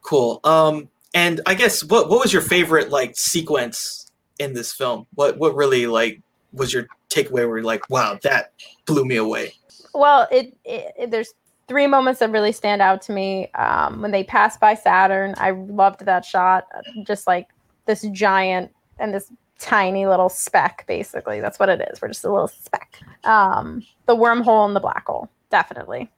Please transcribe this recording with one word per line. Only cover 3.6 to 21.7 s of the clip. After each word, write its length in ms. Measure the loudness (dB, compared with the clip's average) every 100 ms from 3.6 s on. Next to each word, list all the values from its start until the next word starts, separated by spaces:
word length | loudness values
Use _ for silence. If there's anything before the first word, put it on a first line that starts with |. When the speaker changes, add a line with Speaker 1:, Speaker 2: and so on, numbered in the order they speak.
| -2 -8 -12 -12 -20 _ _ _
Speaker 1:
in 140 | -8
this 200 | -8 -12
film? 340 | -6 -6 -6 -10 0
What, 220 | 0 2
what 180 | -2 2
really, 320 | 2 2 2
like, 340 | 0 0 -4 _ _ _
was 200 | -8 -4
your 140 | -4 -6 -20 _
takeaway 380 | -2 0 0 -2
where 100 | -2
you're 60 |
like, 260 | -4 -4 -2
"Wow, 300 | -2 -2 -2
that 280 | -2 -2 -4 _ -20 _ -4
blew 200 | -2 0
me 100 | -2
away"? 380 | -2 -4 -8 _ _ -20 _
Speaker 2:
Well, 340 | 2 4 6 4
it, 240 | 0 -2 _
it, 300 | -12 -12 -12 -10
it, 140 | -6
there's 220 | -4 -6 _ _ _ _
three 200 | 0 4
moments 320 | 4 2 0
that 100 | 0
really 200 | 2 0
stand 300 | -2 -2 2
out 200 | 4 2
to 80 | -2
me. 360 | -6 -4 -4 -6 -4
Um, 460 | 0 0 -2 -4
when 100 | -4
they 120 | -4
pass 340 | 0 2 2 4
by 160 | 2 4
Saturn, 580 | 2 4 4 2 -2 -2
I 140 | -4
loved 540 | -4 -8 2 2 2 -2
that 180 | -2
shot. 440 | 0 0 2 2 -2 -18 -16 -16
Just, 240 | -8 -4 0
like, 200 | -2 -2 _ _ _ -4
this 200 | -4 -4
giant 600 | -2 2 2 0 -2 -6 _ _ -8
and 140 | -6
this 180 | -6 -10 -20 _ _
tiny 460 | 0 0 2 0 2
little 240 | 2 2
speck, 560 | -2 -2 0 0 -6 -8
basically. 520 | -8 -6 -10 -8 -6
That's 180 | -8 -2
what 100 |
it 200 | 0